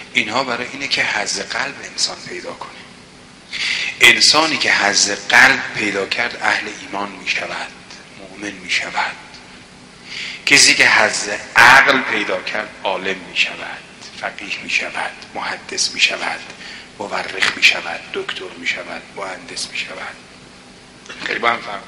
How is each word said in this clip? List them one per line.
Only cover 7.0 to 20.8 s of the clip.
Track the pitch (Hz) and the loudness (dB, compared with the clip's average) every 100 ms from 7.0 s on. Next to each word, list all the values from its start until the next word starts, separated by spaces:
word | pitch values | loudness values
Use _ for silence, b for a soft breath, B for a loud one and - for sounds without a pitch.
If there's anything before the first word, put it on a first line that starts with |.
| 101 | -6
می‌شود، | 95 - - - - - - - - - - | -6 -4 -4 -4 -6 -8 -12 -18 -20 -20 -18
مؤمن | 95 98 104 | -18 -12 -10
می‌شود. | 95 90 - 98 - - - - - - - - - - - B B B B - | -10 -4 -4 -2 -4 -4 -6 -16 -20 -20 -20 -20 -20 -20 -20 B B B B 4
کسی | 143 135 139 | 6 6 6
که | 127 | 6
حظ | 110 107 - 101 104 - 113 | 6 4 2 -4 -6 2 8
عقل | 120 135 135 131 | 10 10 8 4
پیدا | 123 110 101 92 | 0 -2 0 -2
کرد | - 107 104 - | -2 -6 -6 -6
عالم | 101 92 95 92 | -4 -2 -4 -6
می‌شود، | 87 - - - - - - - - - | -4 -2 -2 -4 -10 -12 -16 -20 -18 -10
فقیه | 98 - 98 90 | -8 -8 -8 -8
می‌شود، | - - - - - - - - | -2 -2 -2 -4 -6 -8 -12 -8
محدث | - 185 - - - | -6 -8 -8 -4 -4
می‌شود، | - - - - - - B B B B - | 0 0 0 -4 -6 -10 B B B B -10
مورخ | 101 90 - 95 - - | -6 -6 -6 0 0 4
می‌شود، | - - 82 85 - | 2 2 -4 -10 -8
دکتر | 98 95 - 92 85 | -8 -6 -8 -10 -8
می‌شود، | 85 - 87 80 - 95 | -6 -6 -8 -12 -12 -12
مهندس | 95 92 87 87 - | -10 -10 -12 -10 -8
می‌شود. | - - - - - - - - - - - | -8 -10 -10 -12 -14 -18 -20 -20 -20 -20 -20